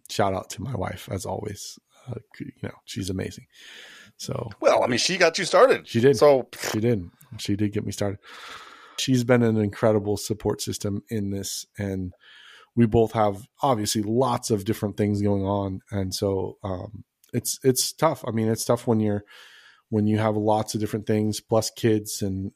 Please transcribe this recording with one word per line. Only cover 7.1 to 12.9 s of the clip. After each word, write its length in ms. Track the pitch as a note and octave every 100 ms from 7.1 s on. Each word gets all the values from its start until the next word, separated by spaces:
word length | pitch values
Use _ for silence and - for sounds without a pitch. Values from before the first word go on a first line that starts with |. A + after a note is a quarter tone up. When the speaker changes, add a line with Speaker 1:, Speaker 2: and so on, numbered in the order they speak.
| - - A2
Speaker 1:
She 180 | - G2+
did 180 | G#2+
get 120 | G#2+ A2+
me 60 |
started. 260 | - G2+ F#2+ - - - - - - - -
She's 260 | - B2+
been 200 | A#2+ B2
an 140 | A#2 A2
incredible 600 | G#2 - A2+ G#2+ G2+ G2+
support 440 | - G#2 G#2 -
system 400 | - - G#2 G2+ -
in 200 | A2 G2
this, 380 | G2 F#2+ - - -
and 360 | G2+ F#2+ F#2 - - - - - _ A#2+
we 120 |
both 240 | A#2